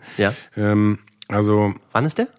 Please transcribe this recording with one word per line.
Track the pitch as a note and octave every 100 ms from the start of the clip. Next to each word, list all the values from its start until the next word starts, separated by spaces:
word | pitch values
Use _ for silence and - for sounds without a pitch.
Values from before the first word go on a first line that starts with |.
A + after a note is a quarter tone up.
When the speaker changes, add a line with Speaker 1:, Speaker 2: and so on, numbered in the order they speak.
| - -
Speaker 1:
Ja. | G2+ - - -
Speaker 2:
Ähm, | G#2 G#2 G#2 G#2 - - -
also | G#2 G#2 G#2 G2+ - _
Speaker 1:
Wann | - D3+
ist | -
der? | B3